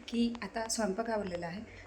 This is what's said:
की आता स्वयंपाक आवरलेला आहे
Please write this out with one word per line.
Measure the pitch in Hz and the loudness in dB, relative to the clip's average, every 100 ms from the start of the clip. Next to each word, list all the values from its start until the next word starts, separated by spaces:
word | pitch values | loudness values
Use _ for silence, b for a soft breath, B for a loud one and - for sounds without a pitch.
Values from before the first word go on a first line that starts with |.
| - | -2
की | 233 233 233 | 2 2 2
आता | 196 226 220 | -4 -2 0
स्वयंपाक | 226 208 190 233 | 2 2 2 2
आवरलेला | 220 190 175 170 | 2 0 -2 -4
आहे | 185 226 B | -6 -8 B